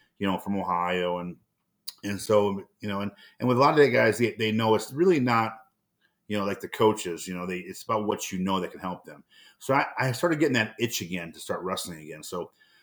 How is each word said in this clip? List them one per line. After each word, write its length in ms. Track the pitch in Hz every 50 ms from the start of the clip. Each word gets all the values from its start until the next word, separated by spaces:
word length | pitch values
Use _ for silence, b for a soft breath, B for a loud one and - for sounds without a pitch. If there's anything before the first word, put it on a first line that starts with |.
| _ _ _ -
you 80 | 101
know, 120 | 98 95 87
from 200 | - 98 101 95
Ohio. 600 | 87 90 90 87 87 90 90 90 90 87 87 87
And, 180 | 87 87 85 - _ _ _ _ _ _ _ _ _ - - _ -
and 160 | 101 101 92
so, 440 | - - 107 104 101 104 98 98 - - _ _
you 80 | - 104
know, 140 | 98 98 101
and, 100 | 113 - b b b b b
and 100 | - 127
with 100 | 123 123
a 20 |
lot 120 | 139 151 151
of 40 |
the 140 | 147 143 127
guys, 260 | 117 120 113 113 107
they, 160 | - 120 110 -
they 180 | - 113 110 107
know 220 | 110 113 110 110
it's 160 | 101 - -
really 300 | 131 147 175 190 175 147
not, 320 | 123 123 117 113 113 110 - - - _ _ _ _ _ _ _ _ _ _ _ _ -
you 100 | 104 104
know, 60 | 98
like 160 | 101 101 -
the 80 | - 90
coaches, 600 | - - 113 110 104 - - 90 85 80 - 92
you 60 | 90
know, 100 | 90 90
they, 140 | 92 92 90
it's 240 | 87 92 92 - -
about 240 | - 113 107 104
what 260 | 104 104 - - - 98
you 60 | 92
know 200 | 92 98 95 92
that 120 | 90 -
can 100 | - -
help 240 | 92 92 90 - -
them. 180 | 80 73 - - _ b b b b b b
So 160 | - - 135
I, 120 | 139 151 - - 120
I 140 | 123 131 120
started 280 | - - 175 160 147
getting 140 | 165 147 127
that 220 | 117 110 107 - -
itch 240 | 120 120 - - 98
again 280 | 82 92 90 85 82 80
to 80 | -
start 220 | - - 95 82 87
wrestling 380 | 92 95 - - 90 85 78
again. 220 | 78 76 80 78 76
So 300 | - 92 87 82 - _ _ _ _ _ _